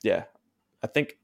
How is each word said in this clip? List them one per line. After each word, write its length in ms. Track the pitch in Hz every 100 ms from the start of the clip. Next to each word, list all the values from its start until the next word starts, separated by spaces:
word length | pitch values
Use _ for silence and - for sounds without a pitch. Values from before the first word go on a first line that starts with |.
yeah. 200 | 107 87 - _ _ _ _ _
I 40 | -
think 300 | 151 143 -